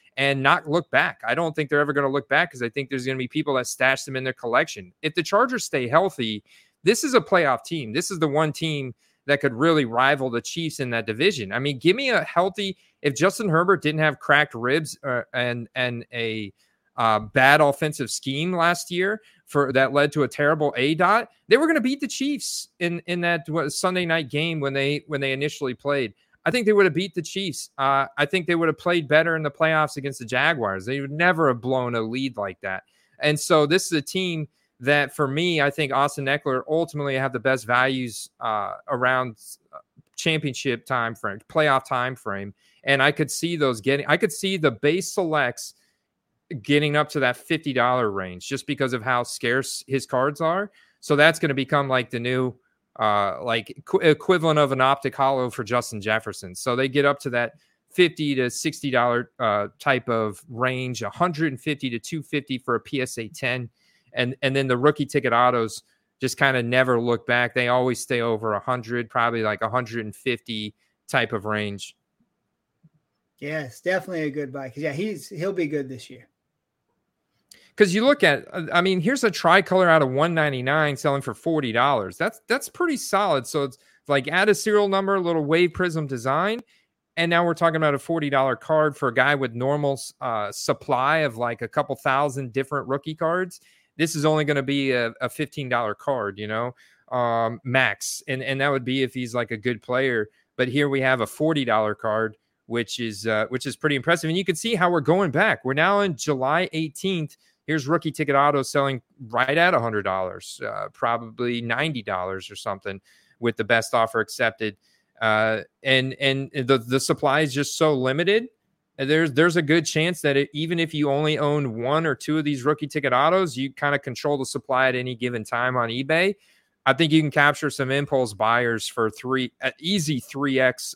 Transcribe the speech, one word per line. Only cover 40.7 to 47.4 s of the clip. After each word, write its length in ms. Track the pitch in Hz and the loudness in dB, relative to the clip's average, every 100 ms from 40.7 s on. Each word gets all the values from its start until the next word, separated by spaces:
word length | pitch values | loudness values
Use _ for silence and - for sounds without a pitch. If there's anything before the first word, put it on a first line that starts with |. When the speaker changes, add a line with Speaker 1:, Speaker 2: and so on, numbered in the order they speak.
| 117 - | -4 -4
Speaker 1:
time 280 | 127 113 | -4 -2
frame, 260 | 110 107 104 - | -6 -8 -10 -4
playoff 340 | 160 151 131 | 0 2 2
time 320 | - 127 123 131 | 0 -4 -4 -6
frame. 380 | 110 98 101 - _ _ | -6 -6 -8 -12 _ _
And 180 | 135 139 | 2 4
I 100 | 139 | 4
could 180 | 151 143 | 2 -4
see 260 | - 170 165 | -4 -4 0
those 260 | 139 113 | 0 0
getting, 240 | 127 143 - | 0 0 2
I 100 | 170 | 2
could 160 | 208 | 0
see 240 | - 196 190 | -2 -4 0
the 140 | 151 | 0
base 420 | 113 147 180 185 | 2 0 0 -2
selects 640 | - 170 151 123 - - - _ _ _ _ _ _ _ 135 | -2 0 0 -2 -4 -14 -18 _ _ _ _ _ _ _ -10
getting 340 | 113 147 147 147 | 0 2 4 0
up 140 | 147 | 0
to 100 | 147 | 0
that 160 | 123 | 0
fifty 380 | 123 | -2